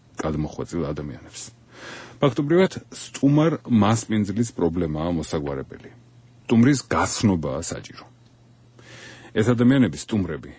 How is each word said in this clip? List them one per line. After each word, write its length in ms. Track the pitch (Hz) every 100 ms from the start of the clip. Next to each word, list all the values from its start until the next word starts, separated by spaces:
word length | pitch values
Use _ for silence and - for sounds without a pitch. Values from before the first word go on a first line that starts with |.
| _ -
გადმოხვეწილ 640 | 80 76 76 - - 85 78
ადამიანებს. 500 | 73 73 62 - - - - _ - - - - -
ფაქტობრივად, 520 | 143 123 143 170 190 - -
სტუმარ 640 | - - - 139 147 160 151
მასპინძლის 880 | - 120 101 113 - 107 98 98 117 -
პრობლემაა 520 | 87 85 82 76 82
მოსაგვარებელი. 760 | 85 76 82 71 69 65 - - - _ _ - _
სტუმრის 360 | - 117 127 139 -
გაცნობაა 720 | 80 92 - 110 87 71 67
საჭირო. 420 | - - - - - _ _ _ _ _ _ _ - - - - - -
ეს 100 | -
ადამიანები, 440 | 117 123 135 104 71
სტუმრები, 500 | - 107 85 76 -